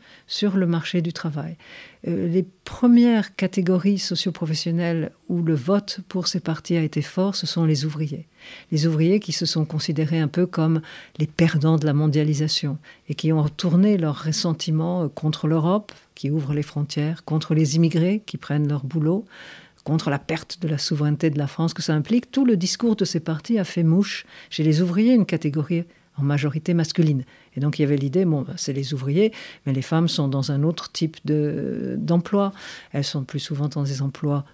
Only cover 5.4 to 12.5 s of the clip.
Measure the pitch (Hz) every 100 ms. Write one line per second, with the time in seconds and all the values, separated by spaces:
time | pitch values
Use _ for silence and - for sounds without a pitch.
5.4 | 165 156 127 202 202 - - 185 180 180
6.4 | - 160 - 170 156 151 143 - 196 190
7.4 | 160 175 160 147 156 147 151 143 - _
8.4 | - - - 156 165 156 160 202 190 151
9.4 | 165 165 151 156 - 156 156 165 147 175
10.4 | 180 175 160 160 - - - - 156 -
11.4 | 165 156 156 160 151 147 156 147 151 147
12.4 | 156